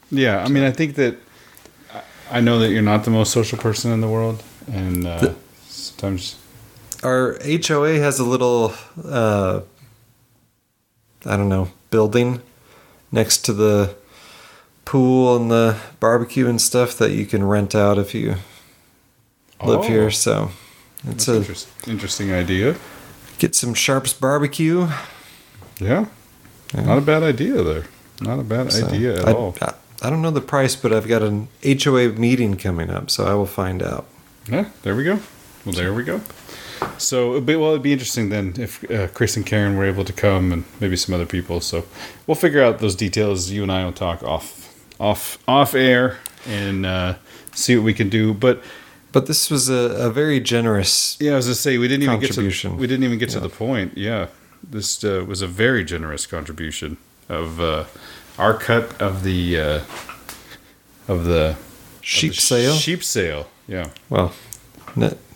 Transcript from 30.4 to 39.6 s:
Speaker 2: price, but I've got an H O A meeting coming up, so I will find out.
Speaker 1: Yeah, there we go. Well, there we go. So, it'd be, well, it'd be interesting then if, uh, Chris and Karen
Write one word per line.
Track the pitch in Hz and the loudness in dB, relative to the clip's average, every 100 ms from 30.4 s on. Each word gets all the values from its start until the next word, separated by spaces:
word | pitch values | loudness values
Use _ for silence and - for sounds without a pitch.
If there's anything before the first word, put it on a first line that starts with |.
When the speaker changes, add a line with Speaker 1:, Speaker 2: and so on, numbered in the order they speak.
Speaker 2:
price, | - 143 127 - | 0 2 2 2
but | 120 | 2
I've | 110 104 | 2 2
got | 113 | 2
an | 107 104 110 - | 2 -2 -6 -4
H | 139 135 147 | 0 2 4
O | 127 | 4
A | 120 | 4
meeting | 107 120 127 110 95 | 2 2 2 2 0
coming | 98 85 85 | -2 -2 -4
up, | 90 - | -6 -4
so | - 95 | -2 0
I | |
will | 101 95 | 0 0
find | - 92 92 | -2 -4 -4
out. | - - - - - - - | -4 -6 -10 -18 -20 -18 -6
Speaker 1:
Yeah, | 147 208 - | -4 -4 -6
there | 98 | -4
we | 110 | -2
go. | 156 208 - - - - | 0 -2 -4 -20 -20 -14
Well, | - | -8
there | 90 90 | -4 -2
we | 110 | -2
go. | 151 202 - - - - - - - - | -4 -6 -8 -16 -20 -18 -14 -10 -8 -6
So, | - 127 123 | -2 0 0
it'd | 135 127 | 0 2
be, | 160 | 2
well, | 156 | 4
it'd | 151 | 2
be | 139 | 2
interesting | 139 120 117 101 | 0 -2 -2 -2
then | 104 95 92 | -2 -4 -6
if, | 104 - - | -8 -10 -6
uh, | 110 95 | -2 -2
Chris | - 113 110 | 0 -2 0
and | 101 | 0
Karen | 107 | 0